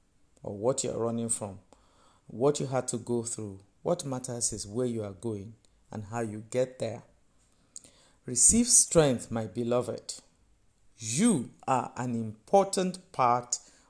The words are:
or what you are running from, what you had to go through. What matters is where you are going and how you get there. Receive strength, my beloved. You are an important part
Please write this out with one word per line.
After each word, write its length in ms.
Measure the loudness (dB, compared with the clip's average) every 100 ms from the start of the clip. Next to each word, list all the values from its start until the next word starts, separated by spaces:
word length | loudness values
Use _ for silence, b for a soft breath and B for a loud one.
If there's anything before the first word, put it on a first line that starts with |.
| _ _ _ _
or 160 | -10 -2
what 260 | 0 0
you 80 | -2
are 60 | -2
running 320 | -2 -2 -2
from, 300 | -4 -6 -12 -20 b b b b b b
what 320 | 0 0 2
you 60 | -2
had 220 | -2 -2
to 80 | -4
go 240 | -2 -4
through. 380 | -4 -8 -10 -12 -18 _
What 220 | -4 -2 -4
matters 480 | -8 -6 -4 -4
is 120 | -6 -6
where 220 | -4 -2
you 160 | -2
are 80 | -6
going 420 | -6 -8 -8 -10 -16 _ _ _
and 140 | -12 -8
how 160 | -6
you 220 | -6 -6 -4
get 300 | 0 0 -2
there. 240 | -6 -6 -14 _ _ _ _ _ B B B B B B -6
Receive 420 | 4 6 6 6
strength, 600 | 6 6 6 6 4 -2
my 160 | -6 -4
beloved. 680 | -4 0 0 0 -6 -10 -16 -18 _ _ _ _ _ _ -14
You 540 | -4 2 4 2 -2 -8 0
are 240 | 0 0 -4
an 200 | -4 -4
important 960 | -4 -10 2 4 4 2 -2 -4 -6
part 480 | 2 4 4 0 -8 b b